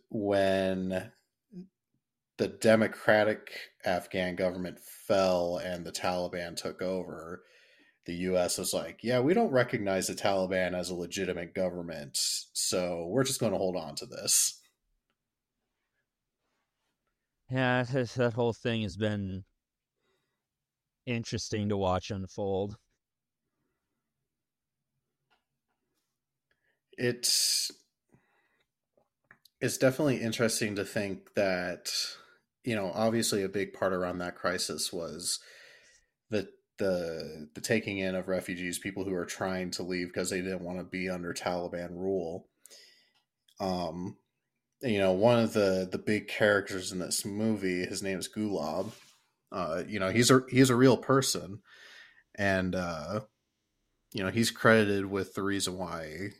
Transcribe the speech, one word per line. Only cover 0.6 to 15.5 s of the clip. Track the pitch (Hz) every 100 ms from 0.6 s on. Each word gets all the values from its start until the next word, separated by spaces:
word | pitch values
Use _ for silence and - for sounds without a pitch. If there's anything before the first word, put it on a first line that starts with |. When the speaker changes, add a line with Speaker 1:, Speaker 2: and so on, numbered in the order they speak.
| 95 92 92 92 - - _ _ _ 185 185 _ _ _ _ _ _ -
Speaker 1:
the | 98
democratic | - 110 110 107 - - 107 107 104 - - - _
Afghan | 104 87 - 95 90 90
government | 92 92 90 76
fell | - - - 101 95 90 87 87
and | 90 87 85
the |
Taliban | - 92 90 87 87 85
took | 82 - -
over, | 92 92 87 82 82 90 - - _ _ _ _
the | -
U | 87 90 90
S | 90 -
was | 90
like, | 90 80 -
"Yeah, | 110 123
we | 131
don't | 226 220
recognize | 131 120 123 98 95 90
the |
Taliban | 92 104 98 92 92 90
as | 87 87
a |
legitimate | 87 87 98 92 87 87
government, | 95 92 87 85 78 71 - - - -
so | - - 98 90 85 85
we're | 117
just | 131 -
gonna | 113 92
hold | 95 87
on | 80 73
to | -
this." | - 104 - - - _ _ _ _ _ _ _ _ _